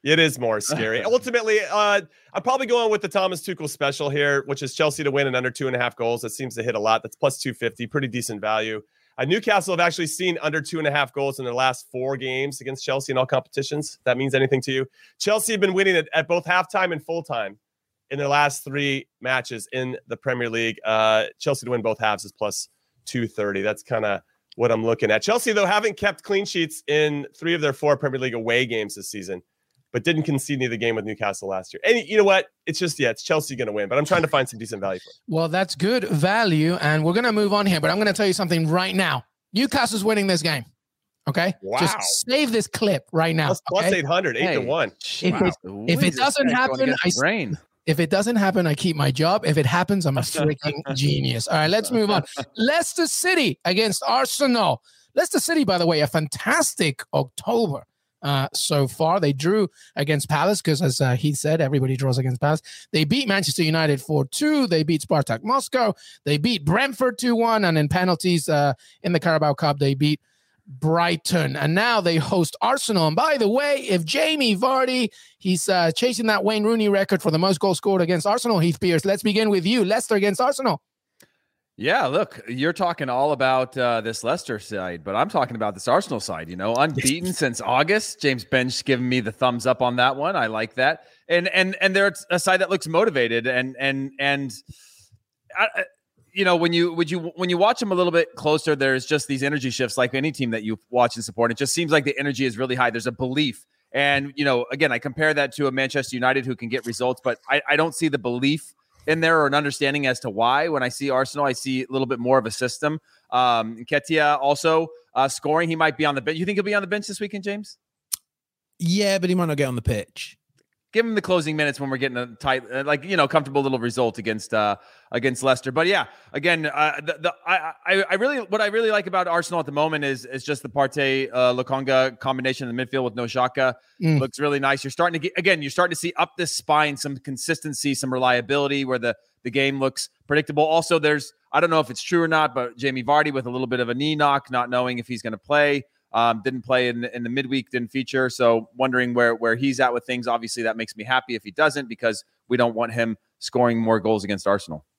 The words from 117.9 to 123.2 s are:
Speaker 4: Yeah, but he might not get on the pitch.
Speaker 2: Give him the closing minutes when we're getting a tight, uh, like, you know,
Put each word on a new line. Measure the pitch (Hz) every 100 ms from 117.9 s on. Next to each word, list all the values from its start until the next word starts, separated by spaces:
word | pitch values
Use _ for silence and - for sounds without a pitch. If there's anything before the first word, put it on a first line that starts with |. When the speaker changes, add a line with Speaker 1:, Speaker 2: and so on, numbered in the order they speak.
| _ _ - _ _ _ _ _ _
Speaker 4:
Yeah, | 170 190 202 196
but | 180
he |
might | 180 170
not | 143
get | 139
on | 123
the |
pitch. | - 107 - - - - _ _ _ _ _
Speaker 2:
Give | 214 233
him |
the | 214
closing | 180 180 156 156
minutes | 147 139
when | 139
we're | 131
getting | 131 123
a | 123 110
tight, | 139 131 110
uh, | 127
like, | 143 147
you | 175
know, | 185